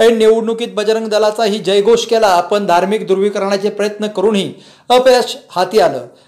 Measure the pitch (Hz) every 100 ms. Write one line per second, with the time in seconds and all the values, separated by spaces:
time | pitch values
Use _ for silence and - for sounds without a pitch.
0 | 226 226 220 220 220 226 233 190 202 220
1 | 226 214 214 214 226 214 175 202 202 226
2 | 233 226 208 175 175 208 202 175 190 214
3 | 175 196 202 202 196 196 202 202 208 208
4 | 214 214 196 208 160 - - _ _ 247
5 | 262 254 - - - 175 180 214 170 135
6 | 127 -